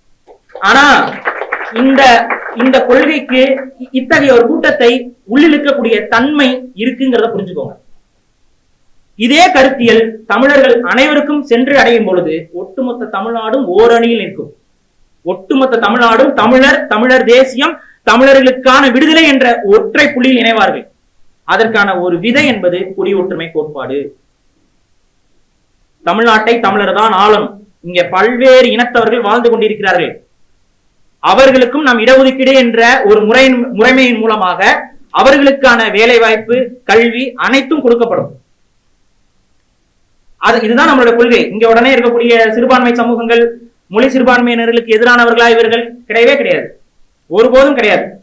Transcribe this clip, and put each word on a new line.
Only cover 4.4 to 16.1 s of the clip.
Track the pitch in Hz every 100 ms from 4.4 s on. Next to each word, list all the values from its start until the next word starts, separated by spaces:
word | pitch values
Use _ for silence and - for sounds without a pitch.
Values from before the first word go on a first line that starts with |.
| 240
கூட்டத்தை | 320 302 - 233 254 - - 190
உள்ளிழுக்கக்கூடிய | 262 320 294 285 269 233 214 -
தன்மை | 233 277 294 262 254 - 185
இருக்குங்கிறத | 247 254 262 233 226
புரிஞ்சுக்கோங்க. | 202 180 156 131 - _ - _ _ _ _ _ _ _ _ _ _ _ -
இதே | 233 302 370
கருத்தியல் | 302 269 262 233 220 220 - -
தமிழர்கள் | 208 277 277 262 240
அனைவருக்கும் | 175 220 302 294 294 294
சென்று | - 233 262 277
அடையும் | 233 233
பொழுது | 196 180 160 160 -
ஒட்டுமொத்த | 175 190 - 247 240 214
தமிழ்நாடும் | 196 226 233 220 285 196 185
ஓரணியில் | 233 233 233 226
நிற்கும். | 180 151 - - _ _ _ _ _ _
ஒட்டுமொத்த | 165 185 - 269 262 233
தமிழ்நாடும் | 208 240 233